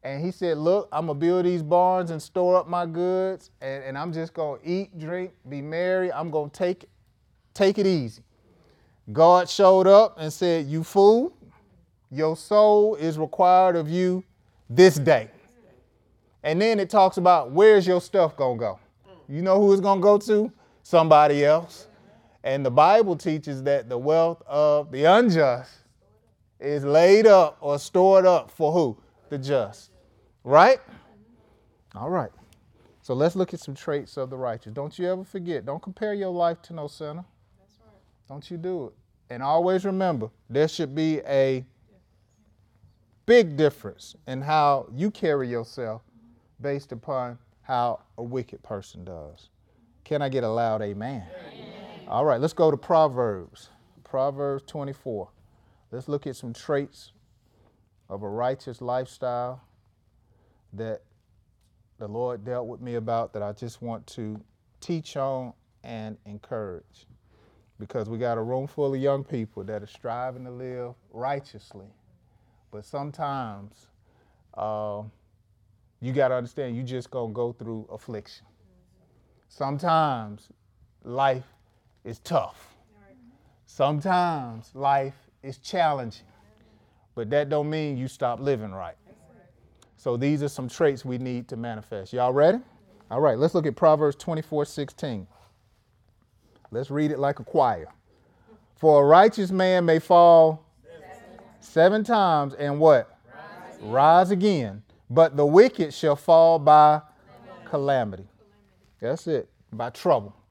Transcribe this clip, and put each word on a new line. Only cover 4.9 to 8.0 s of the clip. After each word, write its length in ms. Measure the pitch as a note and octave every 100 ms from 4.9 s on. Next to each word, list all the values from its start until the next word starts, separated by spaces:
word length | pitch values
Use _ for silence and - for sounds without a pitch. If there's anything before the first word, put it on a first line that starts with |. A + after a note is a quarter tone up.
| F3+
drink, 360 | D#3 F3+ F#3 _ -
be 120 | C#3+
merry. 520 | C#3+ D#3+ F3+ F#3 F#3
I'm 180 | D3 E3
gonna 180 | D#3 D3
take, 360 | - F3+ F#3 - _ _ _ _ _ _
take 240 | - G3 G3
it 80 | G3
easy." 360 | F3+